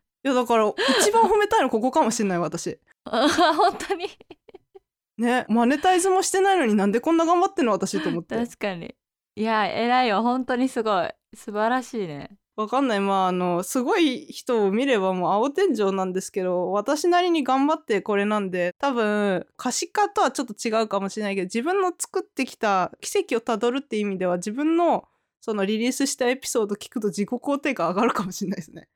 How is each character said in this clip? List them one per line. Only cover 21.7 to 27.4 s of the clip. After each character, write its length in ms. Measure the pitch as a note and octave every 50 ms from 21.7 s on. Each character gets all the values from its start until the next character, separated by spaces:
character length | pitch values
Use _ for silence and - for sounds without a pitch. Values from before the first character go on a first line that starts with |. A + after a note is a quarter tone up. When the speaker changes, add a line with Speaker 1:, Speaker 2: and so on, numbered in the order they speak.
| F#4 G4+
Speaker 1:
の 120 | F#4 F4+ F4 -
作 240 | - - - F#4+
っ 20 | -
て 220 | - _ - C4
き 100 | B3+ -
た 360 | - - G#3+ G3 F#3 F3 - - -
奇 200 | - - - G4+
跡 180 | F#4 - C4 A3+
を 40 |
た 160 | - - A#3 G3+
ど 120 | A#3 A#3+
る 100 | B3 C#4
っ 20 |
て 160 | C#4 - A3+ G#3+
意 80 | G#3
味 120 | G3+ G3 F3+
で 80 | F#3
は、 120 | F3+ F3 F3+
自 140 | F3 A3
分 240 | G#3 C4 D4+ D#4 E4
の、 320 | E4+ F4 D#4+ B3 - - _ _ _ _ _ _ _
そ 140 | - - G#3+
の、 120 | G#3 G3
リ 120 | F#3+ A3 G#3+
リ 120 | A#3 B3
ー 20 |
ス 160 | B3 - C#4 C4+
し 80 | -
た 120 | - B3+ A#3+
エ 60 | B3+
ピ 140 | C4 - -
ソ 140 | - B3 G#3+
ー 40 | G#3
ド 80 | G#3
聞 140 | - - -
く 100 | - B3
と 100 | G#3 G#3
自 160 | E3 G3+ G3+
己 40 | -
肯 280 | B3 A#3+